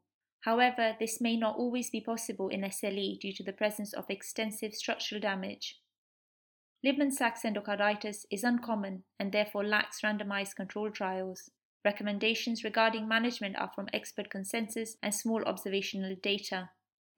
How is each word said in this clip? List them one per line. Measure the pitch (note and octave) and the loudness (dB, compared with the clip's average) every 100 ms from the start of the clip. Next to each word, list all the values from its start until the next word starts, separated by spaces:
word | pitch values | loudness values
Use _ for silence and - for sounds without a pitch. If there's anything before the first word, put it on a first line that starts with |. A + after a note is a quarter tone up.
| _ _ _ _ | _ _ _ _
However, | A3 A#3 B3 A#3+ A3+ A3 | 2 6 6 6 2 2
this | A3+ - | -2 2
may | A#3 A#3 | 2 4
not | A3 A3 | 2 2
always | B3 B3 A#3+ | 0 0 -2
be | A3 | -4
possible | A3+ A3+ - F#3+ F#3+ | -2 -4 -4 -2 -2
in | G3 | 0
S | G3 - | -2 -2
L | G#3 | -2
E | G3 G3 G3 | 0 -2 -2
due | G3 | -6
to | G3 | -6
the | G3 | -6
presence | F#3+ G#3+ G#3 G#3 | 0 0 0 -6
of | - F#3+ | -6 -4
extensive | G3 - - A3 G#3+ G#3+ - | -6 -4 -4 -2 -2 -6 -4
structural | - G#3+ - G#3+ | -2 -2 -2 -2
damage. | G#3 F#3+ G3 - - - _ _ _ _ _ _ _ _ _ - C4 | 0 0 -4 -6 -10 -12 _ _ _ _ _ _ _ _ _ 0 2
Liebman | C#4 C#4 | 4 2
Sachs | C4 A#3 A#3 | 4 0 2
endocarditis | A#3 G#3 G#3 G3+ G#3 G#3 G#3+ G#3 - | -2 -2 -2 4 4 4 -2 -6 -6
is | G3 | 0
uncommon | A#3+ A#3+ A#3+ G#3+ G3 F#3 - - | 2 2 2 -2 -2 -6 -12 -4
and | G3 | 0
therefore | G#3 G#3 G3+ G3+ | 2 2 0 2
lacks | G#3+ - - | 2 2 -2
randomized | G#3+ G#3 G3+ G3+ G3 - | 0 0 -2 -2 -4 -6
control | F#3+ G#3 G#3+ | -6 -4 -4
trials. | G#3+ F#3+ F#3 F#3+ F#3 - _ _ _ | -2 -2 -2 -4 -8 -16 _ _ _
Recommendations | G3+ G3+ G#3 G3+ A3 A3+ A#3+ A3+ | 0 0 -2 2 2 2 0 -2
regarding | A3 A3+ A3+ A3+ A3 | 0 4 4 4 2
management | A3+ A#3+ A#3+ G3 G3 | 2 2 0 -4 -2
are | F#3+ | -4
from | - G3 | -4 -4
expert | G#3 - - G3+ | -4 -4 -6 -6
consensus | G3 F#3+ A#3 A3 A3+ A3 - | -6 -2 -2 -2 -4 -6 -4
and | G#3 | -2
small | G3+ A3+ A3+ - | 0 0 2 2
observational | F#3+ G3+ G3 G3 G3 F#3+ F#3 | -2 0 0 0 -4 -4 -2
data. | G3+ G3+ - F#3 F#3 _ _ _ _ | 0 0 0 -4 -6 _ _ _ _